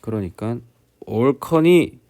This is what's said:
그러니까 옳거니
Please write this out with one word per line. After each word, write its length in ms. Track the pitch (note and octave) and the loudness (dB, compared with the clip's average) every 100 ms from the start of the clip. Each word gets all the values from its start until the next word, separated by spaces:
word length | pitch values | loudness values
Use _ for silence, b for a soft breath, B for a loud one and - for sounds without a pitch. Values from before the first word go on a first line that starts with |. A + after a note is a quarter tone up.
그러니까 580 | - A2 F#2+ - A2+ A#2+ A#2+ _ _ _ - | -8 -8 -8 -8 -10 -10 -12 _ _ _ -8
옳거니 920 | G#2+ C3 C3+ - D#3+ E3+ F3 C3 - | 0 0 0 -2 0 4 4 2 -8